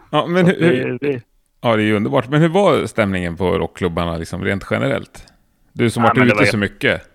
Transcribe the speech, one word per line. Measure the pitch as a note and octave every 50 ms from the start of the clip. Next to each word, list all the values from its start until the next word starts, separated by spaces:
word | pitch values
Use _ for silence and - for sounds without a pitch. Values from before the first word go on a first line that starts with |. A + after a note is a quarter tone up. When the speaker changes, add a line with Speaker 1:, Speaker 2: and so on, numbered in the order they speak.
| - -
Speaker 1:
Ja, | - D3 - C#3
men | E3+ F3+ F3+
Speaker 2:
Så | E3+
Speaker 1:
hur, | F#3+ - D#3+ E3 - B2+ B2+
hur | B2+ B2+ B2
Speaker 2:
vi, | - D3
vi | C#3 A#2+ - _ _ _ _ _ _ _
Speaker 1:
Ja, | - B2 A2+
det | G#2+
är | G#2+
ju | G#2+ G#2+
underbart. | G#2 G#2+ B2+ C#3 C3+ A#2+ A#2+
Men | C#3+ D3+
hur | D#3+ E3+
var | D#3+ G3 G3+ F#3 C#3+ G#2+ E2+
stämningen | A2 - - A2 G2 F#2+ F2+ F2+ F2 E2+ D#2+
på | F#2+ F2+ F2+ F2
rockklubbarna, | E2 E2 - - G2 F2+ E2+ E2+ E2+ E2+ E2 E2
liksom, | E2 - - F2+ F2+
rent | G2+ G2+ G2 - -
generellt? | A2 G#2+ A#2+ C3+ C3 F#2+ F#2 - - - - - _ _ _ _ _ _ _ _ -
Du | - B2 A#2
som | - A#2+ A#2
Speaker 2:
Ja, | A2+
Speaker 1:
varit | A#2 B2+
Speaker 2:
men | B2+ A#2+
det | G#2
Speaker 1:
ute | G#2
Speaker 2:
var | G#2
Speaker 1:
så | G2+
Speaker 2:
jätte-, | G2+ G#2+
Speaker 1:
mycket. | G2+ F#2+ - - - B2 F#2+ D#2+ - - _